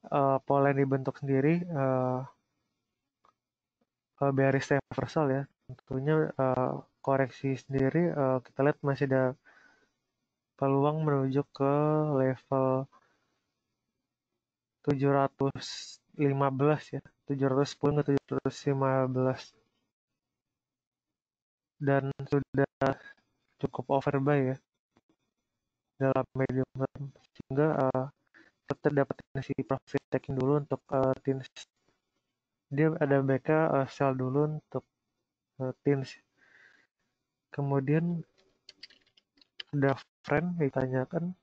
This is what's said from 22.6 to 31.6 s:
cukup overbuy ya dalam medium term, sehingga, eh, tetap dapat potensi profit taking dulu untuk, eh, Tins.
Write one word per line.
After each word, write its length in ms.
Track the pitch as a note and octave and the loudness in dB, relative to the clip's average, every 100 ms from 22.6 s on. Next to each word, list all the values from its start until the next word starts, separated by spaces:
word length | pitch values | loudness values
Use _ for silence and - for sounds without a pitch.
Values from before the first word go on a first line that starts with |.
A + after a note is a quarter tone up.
| C#3 _ - - - - _ _ _ _ | 0 _ -2 -2 -10 -20 _ _ _ _
cukup 400 | - - B2+ C#3 | -8 -6 -2 0
overbuy 540 | D3 C#3 C3+ D3 C3 | 0 0 2 2 0
ya 40 | C3+ _ _ _ _ _ _ _ _ _ _ _ _ _ _ | -4 _ _ _ _ _ _ _ _ _ _ _ _ _ _
dalam 240 | C3+ C3 B2+ C3 | -2 0 -4 -4
medium 320 | C3 B2+ C3 | -4 -2 -4
term, 320 | - C3 - C#3 - _ - | -4 -8 -8 -14 -14 _ -20
sehingga, 320 | - C3+ D#3 D3+ | -6 0 0 2
eh, 220 | C3 C3 C3+ _ _ - _ _ _ | 0 0 -4 _ _ -20 _ _ _
tetap 260 | D3 D3 C#3+ | -2 0 2
dapat 200 | C#3 - | 0 -4
potensi 340 | - C#3 - - | -8 -10 -8 -6
profit 440 | C#3 C3+ _ C#3 _ | -4 -4 _ -6 _
taking 320 | C3+ - C3+ | -6 -4 -2
dulu 240 | C3 D3 | 0 0
untuk, 180 | D3 C3+ _ | 0 -8 _
eh, 240 | C3+ C3 C3 | 0 0 -2
Tins. 280 | - C3+ B2+ - | -4 -6 -8 -18